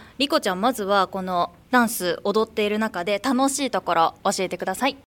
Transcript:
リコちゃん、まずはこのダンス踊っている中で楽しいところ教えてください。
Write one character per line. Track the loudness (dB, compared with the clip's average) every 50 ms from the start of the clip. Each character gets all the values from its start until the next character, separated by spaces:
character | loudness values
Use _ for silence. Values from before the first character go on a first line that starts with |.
| -6 -12 -4
リ | -2 0 2
コ | 2 2
ち | 2
ゃ | 0 0
ん、 | 0
ま | 0 0
ず | 0 0 0
は | 2 2 2 2
こ | 2 -2 -6
の | -4 -2 -2 -2 -2 -2 -6 -12 _ _
ダ | 2 2 2
ン | 2
ス | 0 -2 -2 -2 -2 -2 -2
踊 | 0 0 0 0 0
っ |
て | -2 -2 -2
い | 0
る | 0 -2
中 | -2 -2 -4 -4 -2
で | -2 -2 -2
楽 | 0 0 0 2 2 0
し | 0 -2
い | -2 -2
と | -2 -2
こ | 0 0 2
ろ | 4 2 2 0 -2 -2
教 | -2 0 0 -2
え |
て | -4 -4
く | -6 -6
だ | -6 -4
さ | -2 -2
い。 | -2 -2 -6 -12 _